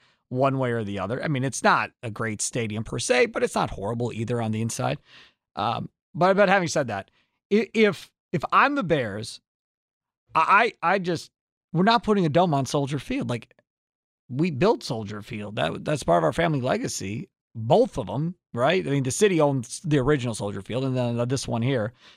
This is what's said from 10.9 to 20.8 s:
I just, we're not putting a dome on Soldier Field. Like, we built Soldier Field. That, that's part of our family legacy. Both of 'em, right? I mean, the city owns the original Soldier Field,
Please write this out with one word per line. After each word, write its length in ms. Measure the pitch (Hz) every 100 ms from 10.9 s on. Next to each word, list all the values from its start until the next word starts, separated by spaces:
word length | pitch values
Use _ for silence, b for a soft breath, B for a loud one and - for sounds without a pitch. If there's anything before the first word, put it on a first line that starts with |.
| 196
I 40 |
just, 300 | 175 165 - _ _ _ _
we're 120 | 156
not 180 | 196 233
putting 240 | - 208 170
a 40 |
dome 240 | 147 185 143
on 100 | 131
Soldier 320 | 151 139 143
Field. 320 | - 262 120
Like, 260 | 120 - _ _ _ _ _ _ _ _
we 220 | 127 180
built 320 | 135 185 240
Soldier 400 | - 117 104 107
Field. 340 | 101 107 104 113
That, 280 | 156 156 -
that's 160 | 151
part 160 | - 170
of 60 |
our 100 | 160
family 280 | 139 170 147
legacy. 680 | 120 208 262 - 95 107 185 _ _
Both 460 | 117 110 160 175 -
of 100 | 95
'em, 240 | 110 160 180 _ 120
right? 320 | 131 185 151
I 20 |
mean, 140 | 139
the 80 | 131
city 280 | 127 208 170
owns 420 | 147 135 113 -
the 160 | 156 147
original 340 | 127 147 123
Soldier 280 | 110 104 98
Field, 220 | 95 110